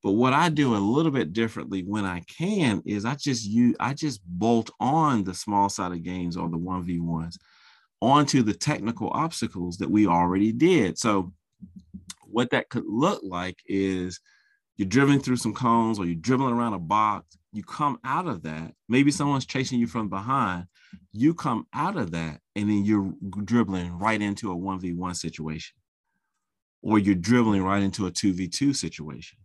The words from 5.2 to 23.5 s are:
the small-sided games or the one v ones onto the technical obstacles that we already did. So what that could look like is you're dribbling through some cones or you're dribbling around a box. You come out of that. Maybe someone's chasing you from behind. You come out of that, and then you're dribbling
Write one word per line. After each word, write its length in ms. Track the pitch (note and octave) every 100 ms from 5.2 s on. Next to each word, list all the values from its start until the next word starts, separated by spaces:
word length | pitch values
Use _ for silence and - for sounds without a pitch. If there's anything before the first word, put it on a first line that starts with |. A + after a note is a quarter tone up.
the 100 | F#2+
small-sided 720 | F#2 - G#2 G2 - F#2 F2
games 320 | F2 F2+ F2 F2
or 120 | E2+
the 80 | E2
one 280 | F2+ F2+
v 160 | F2+ F2
ones 360 | E2+ E2 E2 E2+ _ _ _ _ _ _
onto 420 | A2+ C#3 C#3+ C#3
the 120 | G#2+
technical 560 | G2+ - A#2 G2+ A#2 G#2
obstacles 680 | - D#3+ - A#2 F#2+ F2 F2+
that 120 | F#2+
we 160 | G#2 G#2
already 460 | E2+ F2 F#2 G#2+
did. 460 | A2+ E3 F3+ F#2+ D#2+
So 340 | A#2 G2+ F2+ - _ _ - - _ - - -
what 280 | - G#2+ B2
that 180 | C3 -
could 160 | A#2 -
look 360 | G#2+ E3 G3
like 340 | G2 F2 F#2 F2+ -
is 540 | G2 G2 F#2 F2+ F2+ _ _ _ _ _ -
you're 100 | G2
dribbling 320 | A2+ C#3 C#3+
through 180 | - B2
some 180 | A2+
cones 440 | G2+ B2 A#2 A2+ G#2+
or 60 |
you're 100 | F2
dribbling 400 | E2 D#2+ C3 C3+
around 200 | A#2+ A#2+
a 40 | G2
box. 580 | E2 G#2 G#2+ G2+ - _ _
You 140 | -
come 340 | - - D3 B2+
out 240 | C3 D3 F3+
of 140 | F#2+
that. 300 | D#2 D#2 E2 - -
Maybe 220 | B2 C#3+
someone's 360 | C#3+ C#3+ C#3 -
chasing 340 | C3 C3 B2
you 80 | A#2
from 200 | A#2+ G#2
behind. 580 | F#2+ G#2+ C3+ G#2+ F2+ F2 _ _ - _
You 220 | G#2 C#3+
come 320 | E3+ D3+ A2 -
out 240 | - E3 F#3+
of 160 | F#2+
that, 280 | E2 E2 D2 _
and 160 | - G#2
then 140 | G#2
you're 280 | G2+ G#2+ G2 - F#2+ F#2+
dribbling 560 | G2+